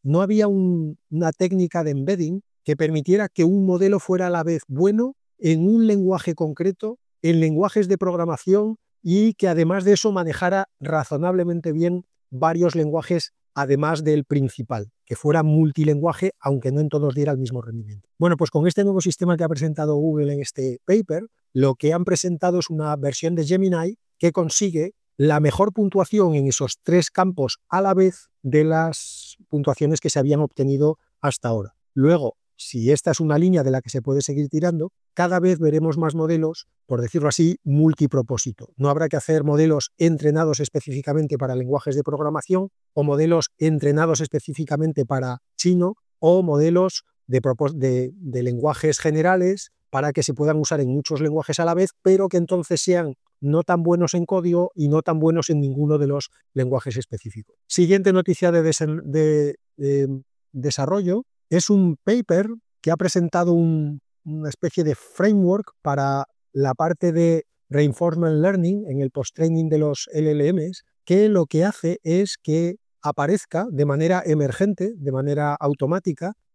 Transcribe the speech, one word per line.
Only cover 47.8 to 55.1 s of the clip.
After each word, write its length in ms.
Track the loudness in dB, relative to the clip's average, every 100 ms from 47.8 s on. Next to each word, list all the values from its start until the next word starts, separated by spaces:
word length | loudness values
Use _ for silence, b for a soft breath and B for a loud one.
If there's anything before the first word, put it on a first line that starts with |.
| 0 0 -4 -8
de 280 | -8 -4
lenguajes 560 | -4 -2 -2 0 -2 0
generales 720 | 0 2 2 2 0 -2 -8 _ _
para 240 | -4 -2
que 100 | -2
se 100 | -2
puedan 240 | -2 0 0
usar 220 | 0 -2
en 100 | -2
muchos 320 | -2 -4 -4
lenguajes 380 | -2 -2 -4 -2
a 60 | 0
la 80 |
vez, 180 | 0 -2 0
pero 280 | 2 2 2
que 80 | 0
entonces 440 | 0 -2 -2 -2
sean 340 | 0 0 -2 -8 _ -6
no 220 | -2 0
tan 200 | 2 0
buenos 300 | 2 2 2
en 120 | 0 -2
código 460 | -2 0 0 0
y 140 | 0 0
no 140 | 2
tan 180 | 0